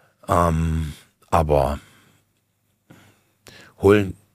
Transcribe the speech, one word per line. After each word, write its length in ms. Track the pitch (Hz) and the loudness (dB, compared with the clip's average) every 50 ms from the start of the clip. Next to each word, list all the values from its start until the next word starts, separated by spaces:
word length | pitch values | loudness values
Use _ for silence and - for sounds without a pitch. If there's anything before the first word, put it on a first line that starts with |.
| _ _ _ _ _ | _ _ _ _ _
Ähm, 680 | - - 87 87 85 82 80 82 80 80 80 80 76 73 - - _ _ _ _ - | -2 0 2 2 0 0 -2 -2 -2 -4 -4 -6 -8 -12 -16 -20 _ _ _ _ -4
aber 480 | - 87 82 76 73 71 67 69 73 71 - _ _ _ _ _ _ _ _ _ _ _ _ _ _ _ _ _ _ _ _ _ - _ _ _ _ _ _ _ _ _ _ - - - - - _ - - | -2 -2 0 2 0 0 0 -2 -4 -8 -12 _ _ _ _ _ _ _ _ _ _ _ _ _ _ _ _ _ _ _ _ _ -20 _ _ _ _ _ _ _ _ _ _ -20 -20 -20 -20 -20 _ -2 2
holen 340 | 98 104 104 101 92 92 _ _ _ | 4 4 4 2 -2 -8 _ _ _